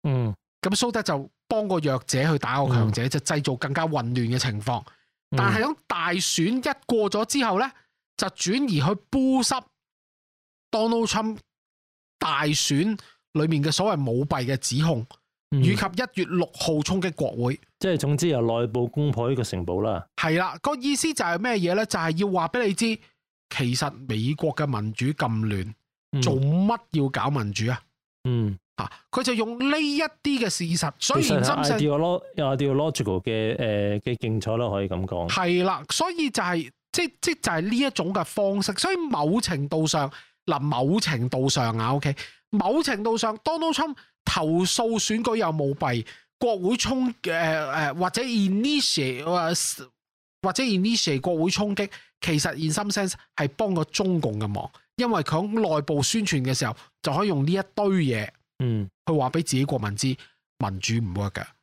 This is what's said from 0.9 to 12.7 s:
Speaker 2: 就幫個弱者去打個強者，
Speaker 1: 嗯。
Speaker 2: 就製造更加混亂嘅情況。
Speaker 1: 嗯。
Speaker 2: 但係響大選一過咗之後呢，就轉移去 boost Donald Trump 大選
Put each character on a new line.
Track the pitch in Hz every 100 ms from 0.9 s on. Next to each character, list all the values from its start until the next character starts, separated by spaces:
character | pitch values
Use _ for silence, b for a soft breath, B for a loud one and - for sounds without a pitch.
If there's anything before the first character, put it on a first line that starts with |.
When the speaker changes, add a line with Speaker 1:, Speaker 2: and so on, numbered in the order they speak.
| 226
Speaker 2:
就 | 196 143 135 _ _
幫 | 220 214
個 | 180
弱 | 147 131
者 | - 131 151
去 | 147
打 | 113 131
個 | 135
強 | 120 110
者， | 107
Speaker 1:
嗯。 | 127
Speaker 2:
就 | 147
製 | - 151
造 | 139
更 | 127 139
加 | 139
混 | 160 147 117
亂 | 123 117
嘅 | 123
情 | 127 104
況。 | 104 120 - B B B _
Speaker 1:
嗯。 | 143
Speaker 2:
但 | 202
係 | 208
響 | 262 311
大 | _ 180 170
選 | 180 - - 170 254
一 | 294 262
過 | - 233 208
咗 | 208
之 | 220 285
後 | 233 190
呢， | 262 b b b _
就 | - 190
轉 | - - 240 277
移 | 156
去 | 139 202 _
boost | 277 262 262 233 262 - _ _ _ _ _ _ _ _ _ _
Donald | 220 226 233 226
Trump | 214 220 214 _ _ _ _ _ _ _ _
大 | 160 143
選 | 151 147 -